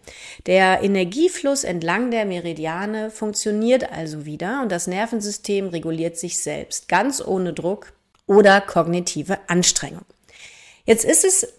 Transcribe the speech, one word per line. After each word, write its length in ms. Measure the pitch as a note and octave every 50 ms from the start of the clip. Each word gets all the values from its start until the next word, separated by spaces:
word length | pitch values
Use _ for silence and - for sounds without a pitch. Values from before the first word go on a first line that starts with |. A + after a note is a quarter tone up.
| _ - - - - - - - - -
Der 360 | F3+ F#3+ F#3+ F#3 F#3 - -
Energiefluss 800 | G3 G3+ F#3+ F#3 F3 G3 C#4 E4 F#4 - - - C#4 C#4 C4+ -
entlang 480 | - F3 F3 D#3+ E3+ F3 G#3+ B3 B3
der 140 | A#3 A3+ G#3+
Meridiane 840 | G3+ F3+ F3 E3+ E3+ E3 D#3 D#3 D#3+ E3 F3 G3 G#3 G#3+ A3 G#3+ A3
funktioniert 800 | G#3+ - G#3+ G#3+ G3+ - - G#3+ G#3 G#3+ A3 A#3 B3+ B3+ - -
also 340 | - D#3+ E3 D#3 D3+ D3+ D3
wieder 360 | D#3 D3+ D3 E3+ F#3+ B3 C#4+
und 100 | C4 G#3
das 140 | F3 E3+ -
Nervensystem 840 | F#3 F3+ F#3+ A3 A3+ A#3+ A3 G3+ G#3 G3+ - - - G3+ G3 G3 F#3+
reguliert 480 | E3+ E3 D#3 E3 E3 D#3+ E3 E3+ E3 -
sich 200 | - F3 - -
selbst, 500 | - D3+ D3 D3 C#3+ - - - - -
ganz 360 | F3+ F3+ G#3+ C#4 C4+ - -
ohne 280 | - F#3+ F#3+ F#3 E3+ D#3
Druck 400 | - D#3 F3 G3+ - - - - _ _ _ _ _ _ -
oder 320 | G3 G#3 G#3 G3 F#3+ G3+
kognitive 800 | G3 - - F3 D#3+ E3+ E3+ F3 F3 - - D#3 C#3+ F3 - - - -
Anstrengung. 580 | F3 F3+ F3 - - - - - - F#3 - _ _ _ _ _ - - - - - - - - - _ _
Jetzt 220 | - A3+ A3+ -
ist 180 | - D#4+ D#4+ -
es 240 | F#4+ F#4 - - - -